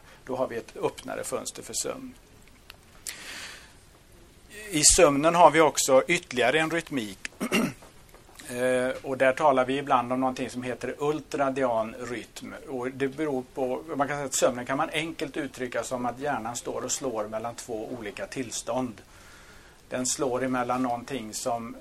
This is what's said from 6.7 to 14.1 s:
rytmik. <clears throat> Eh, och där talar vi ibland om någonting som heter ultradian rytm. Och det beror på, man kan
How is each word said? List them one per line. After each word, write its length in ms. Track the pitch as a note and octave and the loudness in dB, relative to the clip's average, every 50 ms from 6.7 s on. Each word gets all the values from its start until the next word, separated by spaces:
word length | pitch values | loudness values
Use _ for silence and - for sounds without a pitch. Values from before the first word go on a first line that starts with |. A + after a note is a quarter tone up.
rytmik. 600 | D#3+ E3 D#3+ - D#3 C3+ A2 G#2 F#2+ - - - - - | 0 -2 -2 -2 -4 -4 -4 -4 -6 -10 -12 -14 -10 -8
<clears throat> 100 | - A#3 - G#3+ A3 D3+ C3 - - - - - - - - - - - - - - - | -4 0 0 0 0 0 -4 -8 -16 -20 -20 -20 -20 -20 -20 -20 -20 -20 -20 -18 -14 -10
Eh, 420 | B2 B2 B2+ B2+ B2+ B2+ B2+ B2+ B2+ - | -4 -2 0 2 2 2 0 0 -2 -4
och 160 | - D3 C3+ B2+ | -6 -6 0 4
där 160 | C3+ C3 C3 | 4 4 6
talar 320 | - E3 D3+ C3+ B2+ B2+ | 6 6 6 6 6 4
vi 120 | B2 C3 C#3+ | 2 0 -2
ibland 360 | C#3 C#3 C#3 B2 A#2+ A#2+ B2+ | 2 4 4 4 4 2 0
om 60 | B2+ | 0
någonting 300 | C3 C3 B2+ B2+ C3 A#2 | 0 0 0 -2 -4 -6
som 140 | A2+ B2 B2 | -6 -6 -6
heter 320 | B2+ A#2+ - - B2+ - - | -6 -6 -6 -6 -8 -6 -2
ultradian 1000 | C#3+ D3 D#3 D3+ C3+ - - C#3+ C#3 C3+ C3 C#3 C3+ B2 A#2 A2 A2 A2+ A2+ - | -2 -2 -2 -2 -4 -6 -2 0 0 0 0 2 0 2 2 0 0 -2 -4 -10
rytm. 540 | B2 A#2 B2 A2 F#2+ - - - - G#2+ G2+ - - - | -10 -8 -8 -8 -10 -12 -14 -16 -14 -12 -12 -12 -10 -8
Och 240 | C#3 B2+ A#2+ C3 | -6 -6 -6 -6
det 160 | C3+ C3 C#3 C3+ | -4 -2 -4 -2
beror 360 | B2+ C#3+ D#3 D3+ C#3 B2+ B2 - - | -2 -2 -4 -2 -2 -4 -4 -6 -6
på, 300 | - C3 B2 B2+ C#3+ D#3+ D#3+ D#3+ | -4 -4 -2 -2 -4 -6 -4 -2
man 120 | C3+ C#3+ | -2 -2
kan 100 | C#3 | -2